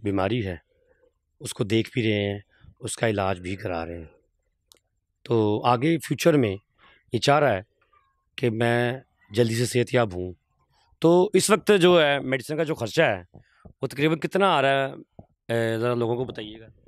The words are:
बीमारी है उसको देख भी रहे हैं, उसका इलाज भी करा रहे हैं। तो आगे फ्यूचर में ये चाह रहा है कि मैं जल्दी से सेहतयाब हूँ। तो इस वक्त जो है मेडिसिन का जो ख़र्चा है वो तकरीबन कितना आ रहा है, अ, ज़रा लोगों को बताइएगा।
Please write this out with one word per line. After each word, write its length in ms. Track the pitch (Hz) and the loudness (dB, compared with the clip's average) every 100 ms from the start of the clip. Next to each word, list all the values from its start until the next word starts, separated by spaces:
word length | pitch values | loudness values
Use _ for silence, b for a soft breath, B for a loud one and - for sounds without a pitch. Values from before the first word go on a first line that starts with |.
बीमारी 360 | 101 98 95 123 | -4 -2 0 -2
है 180 | 98 85 _ _ _ _ _ _ _ _ | -6 -10 _ _ _ _ _ _ _ _
उसको 240 | - - | -12 -6
देख 260 | 110 110 110 | -2 0 0
भी 80 | - | -2
रहे 200 | 110 104 | -2 -2
हैं, 200 | 101 101 - b b b | -2 -6 -12 b b b
उसका 260 | 117 - 117 | -12 -4 -2
इलाज 320 | 101 95 92 | 0 -2 -4
भी 180 | 90 95 | -6 -8
करा 260 | 104 85 | -8 -8
रहे 140 | 82 85 | -8 -12
हैं। 120 | 80 _ _ _ _ _ _ _ _ _ _ _ - | -16 _ _ _ _ _ _ _ _ _ _ _ -2
तो 320 | 117 107 107 | 2 2 0
आगे 380 | 127 120 147 165 | 2 2 2 -2
फ्यूचर 380 | - 139 175 151 | -2 0 2 4
में 160 | 113 | 2
ये 680 | 98 _ _ _ _ _ 113 | -2 _ _ _ _ _ -2
चाह 200 | - 143 | 2 4
रहा 120 | 143 | 4
है 140 | 98 - _ _ _ _ _ _ - | 0 -4 _ _ _ _ _ _ -4
कि 120 | 123 | -4
मैं 520 | 110 117 120 120 131 - _ - | 0 0 0 -2 -4 -12 _ -6
जल्दी 240 | 101 117 | 0 0
से 120 | 113 120 | 0 -2
सेहतयाब 460 | 123 117 123 117 | -2 0 2 0
हूँ। 220 | 90 92 90 _ _ _ _ _ - | -2 -10 -10 _ _ _ _ _ 0
तो 280 | 165 175 180 | 4 4 4
इस 160 | 185 - | 2 2
वक्त 220 | 190 - | 2 4
जो 260 | 208 175 175 | 4 6 6
है 200 | 147 143 | 4 0
मेडिसिन 360 | 131 135 117 151 | -2 -4 -4 -4
का 80 | |
जो 100 | 156 | -4
ख़र्चा 320 | 156 113 156 151 | -4 -4 0 0
है 200 | 98 87 - b b b | 0 -8 -20 b b b
वो 200 | - 135 | -10 -10
तकरीबन 300 | 135 151 160 | -2 -2 -2
कितना 320 | 165 190 196 | -2 0 2
आ 120 | 156 | 2
रहा 120 | 135 | 2
है, 200 | 139 135 | 2 -2
अ, 840 | 139 - - - _ - 117 113 113 | -8 -20 -20 -20 _ -4 -2 0 -2
ज़रा 160 | 120 | -2
लोगों 220 | 120 113 120 | -2 -2 -2
को 80 | |
बताइएगा। 420 | 127 110 107 110 110 - | -6 -10 -14 -16 -20 -20